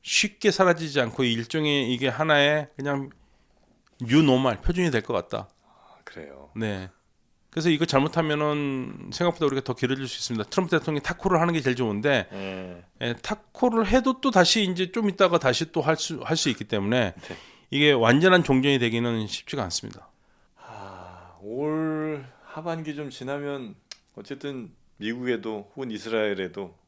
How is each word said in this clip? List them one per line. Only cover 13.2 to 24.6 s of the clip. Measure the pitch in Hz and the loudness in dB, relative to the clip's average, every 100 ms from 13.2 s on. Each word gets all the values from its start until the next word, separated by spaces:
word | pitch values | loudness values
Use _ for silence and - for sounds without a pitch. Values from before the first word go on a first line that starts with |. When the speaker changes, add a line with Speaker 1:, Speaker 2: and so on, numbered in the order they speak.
| - 214 _ - 247 226 196 | -8 -10 _ 0 2 2 4
Speaker 1:
해도 | 247 254 247 | 2 2 0
또 | 277 | 2
다시 | - - 226 | 4 6 4
이제 | 196 180 180 | 2 0 -2
좀 | 233 208 | 0 -2
있다가 | 180 185 165 | 4 4 4
다시 | 135 123 156 | 2 0 -2
또 | 165 | 0
할 | 139 | 0
수, | 160 - 156 | 0 -2 -6
할 | - | -2
수 | 156 147 | 0 0
있기 | 113 | -2
때문에 | 104 107 98 123 104 | -2 -2 2 2 0
Speaker 2:
네. | - - 87 - - _ | -4 -16 -16 -18 -20 _
Speaker 1:
이게 | 139 147 | 2 4
완전한 | 131 113 135 185 180 | 6 6 6 6 6
종전이 | 151 131 139 135 | 6 4 4 2
되기는 | 120 117 120 113 104 | 2 0 -2 -2 -6
쉽지가 | - - 143 | -10 -8 -8
않습니다. | 95 - 104 - - _ _ _ _ _ | -6 -6 -10 -16 -20 _ _ _ _ _
Speaker 2:
아, | - 107 98 95 90 90 87 87 | -20 -18 -16 -18 -18 -20 -20 -18
올 | 101 120 151 156 160 156 156 151 131 - | -10 -4 -2 0 -2 -2 -4 -6 -10 -20
하반기 | - - 170 165 156 | -16 -10 -6 -6 -8
좀 | 147 143 | -8 -10
지나면 | - 127 143 143 143 117 - _ - _ | -10 -8 -6 -6 -8 -10 -16 _ -20 _
어쨌든 | - 101 139 143 131 | -20 -14 -10 -10 -10